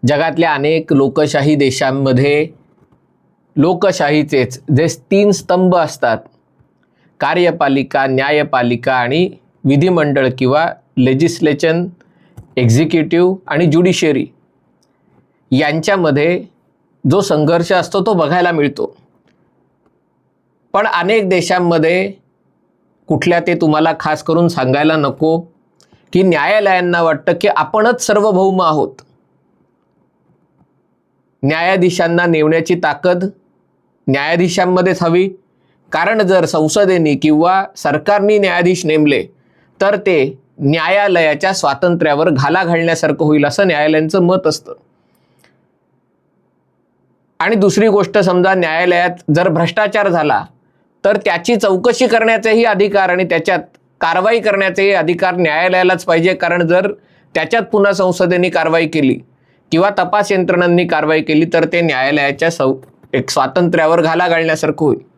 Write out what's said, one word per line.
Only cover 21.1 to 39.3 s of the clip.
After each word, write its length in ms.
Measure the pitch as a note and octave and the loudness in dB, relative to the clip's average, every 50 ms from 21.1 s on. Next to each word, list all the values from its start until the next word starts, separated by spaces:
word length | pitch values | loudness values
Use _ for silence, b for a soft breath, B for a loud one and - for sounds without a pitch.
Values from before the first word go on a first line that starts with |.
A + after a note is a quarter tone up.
| A3 A3+ G3+ F3+ | 0 0 0 0
देशांमध्ये, 840 | F#3+ F3+ E3+ - F3+ F3+ F3+ E3+ E3+ E3 D#3 D#3+ F3 F3+ F#3+ G3+ G3 _ _ _ _ _ _ _ _ _ _ _ _ _ _ _ _ _ _ - | 0 -2 0 0 -2 0 0 0 0 2 2 0 0 0 -2 -4 -8 _ _ _ _ _ _ _ _ _ _ _ _ _ _ _ _ _ _ -4
कुठल्या 300 | D#3+ C3+ - F3 F3 E3+ | -4 -2 0 0 0 0
ते 140 | E3+ F3+ F3 F3 | 0 -2 -2 0
तुम्हाला 300 | F3 D#3 D3+ D3+ D#3+ E3 D#3 D#3+ | 0 0 2 2 0 0 -2 -2
खास 220 | - D#3+ D#3 D3+ - | -4 -6 -6 -4 -4
करून 240 | - D#3+ E3+ F3 | -2 0 0 0
सांगायला 480 | E3+ E3+ - C3 B2+ C3 C#3+ D3+ D#3 D#3+ | 0 0 -2 -2 -2 0 0 0 0 0
नको, 440 | D#3+ D3 C#3 B2 - D#3+ D#3+ E3 E3 E3+ - _ _ _ _ _ b b b b b b b - | 0 -2 -4 -4 -2 -2 -2 -2 -2 -4 -10 _ _ _ _ _ b b b b b b b 0
की 80 | E3+ F#3+ | 0 2
न्यायालयांना 760 | F#3 E3 D3 C#3+ E3+ G#3 G#3+ G#3 G3 F#3 F3+ F3+ F3 F3 E3+ | 2 2 0 0 0 0 2 2 2 0 0 0 0 0 0
वाटतं 320 | E3+ E3 D#3 - - - E3+ F3 | 2 0 0 0 -2 -2 -2 0
की 60 | - | 0
आपणच 580 | G#3 - - D#3 - - G#3+ G#3+ A#3+ A#3+ - - | -2 0 0 -2 -2 0 0 2 2 0 -2 -2
सार्वभौम 560 | - G#3 G3+ G3+ A3 G3 F3+ F#3+ F#3+ F#3+ F#3 | 0 0 2 2 2 2 2 0 0 0 0
आहोत, 400 | F3+ D#3+ D#3 D3+ - - - - - _ _ _ _ _ _ _ _ _ _ _ _ _ _ _ _ _ _ _ _ _ _ _ _ _ _ _ _ _ _ _ _ _ _ _ _ _ _ _ _ _ _ _ _ _ _ _ - | 0 0 0 0 -2 -4 -6 -16 -20 _ _ _ _ _ _ _ _ _ _ _ _ _ _ _ _ _ _ _ _ _ _ _ _ _ _ _ _ _ _ _ _ _ _ _ _ _ _ _ _ _ _ _ _ _ _ _ -4
न्यायाधीशांना 800 | C3+ D#3 D#3+ E3+ F3+ F#3+ F#3+ F3 F#3 E3+ F#3 F3 E3 E3+ F3 F3 | -2 -2 0 0 0 0 2 0 0 0 0 -2 0 0 0 0
नेमण्याची 500 | F3 E3 D#3 D3+ D3+ D#3+ E3 D#3+ - F3+ E3+ F3+ | 2 2 2 2 2 0 0 0 -2 -4 -2 -2
ताकद 420 | D#3 C3+ - - F3+ F3+ F3 F#3 G3 - _ _ _ _ _ _ _ _ _ _ _ _ _ _ | -4 -4 -2 0 0 0 0 -2 -8 -8 _ _ _ _ _ _ _ _ _ _ _ _ _ _
न्यायाधीशांमध्येच 960 | - C3 C#3 C#3+ D3+ E3+ F3 F3+ F3+ F3 F#3+ F#3 F3+ F3+ F3+ F3 F#3+ F3+ - F3+ | -2 -2 -2 0 -2 0 0 0 0 0 0 0 2 2 2 2 0 0 0 0
हवी, 240 | E3 E3 F3+ F#3+ G3 F#3 - _ _ _ _ _ _ _ _ _ _ | 0 2 0 0 -2 -4 -12 _ _ _ _ _ _ _ _ _ _
कारण 300 | - D#3 E3+ G3 A3+ A3 | -4 -2 -2 0 0 0
जर 240 | G#3 F3+ F#3+ F#3 E3 | 0 2 2 2 2
संसदेने 720 | D3+ - D#3+ D#3 D#3 - G#3+ G3+ F#3+ F#3 F3 E3 D3+ C#3+ | 0 0 0 0 0 2 2 2 2 2 2 2 0 0
किंवा 480 | C3+ - D#3 D3+ D3+ E3 F3+ F#3 F#3+ G3 - - | 0 2 2 2 4 2 2 2 0 -2 -4 -12
सरकारने 600 | - - D3+ - G3+ - - G3+ G#3 G3 G#3 G#3+ | -6 -4 -2 -2 -2 0 0 0 2 2 2 2
न्यायाधीश 480 | G#3 G3 F#3 F3 F3 F3+ F3+ F#3 F3+ - | 2 2 0 0 0 0 0 0 0 -2
नेमले 380 | D#3 D#3 D#3 D3+ D3 C#3 A2+ - - | -2 0 2 2 2 0 0 -4 -8